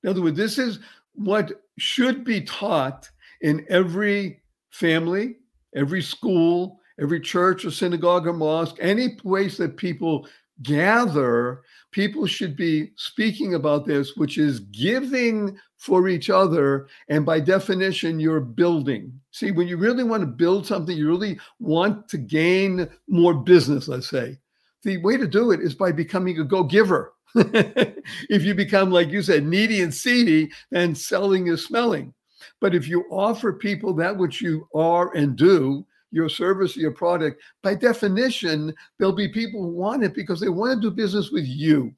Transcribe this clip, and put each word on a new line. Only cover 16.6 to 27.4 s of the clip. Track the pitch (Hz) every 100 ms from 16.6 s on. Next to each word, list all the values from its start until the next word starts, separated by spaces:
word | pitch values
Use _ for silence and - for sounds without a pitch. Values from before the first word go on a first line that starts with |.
| 139 139 135 - -
And | 151
by | 190 214
definition, | 147 190 190 185 190 170 165 160
you're | 156 156
building. | 127 113 170 170 143 123 - 127 _
See, | - 190
when | 175 175
you | 175
really | 208 247
want | 247 220
to | 165
build | 120 170 190 -
something, | 220 160 165
you | 151
really | 170 208 175 - _
want | - 160 190 214 -
to | 160
gain | 113 156 165 185 196 180 170 - -
more | 180 170
business, | 160 123 180 127 143 131
let's | 127 -
say, | 139 120 135 _ _ _ _
the | 208 185
way | 175 254
to | 214
do | 180 233
it | 175
is | 170
by | - 190
becoming | 156 165 190 180 165
a |
go-giver. | 147 190 156 190 214 156 - _ _
<laughs> | 233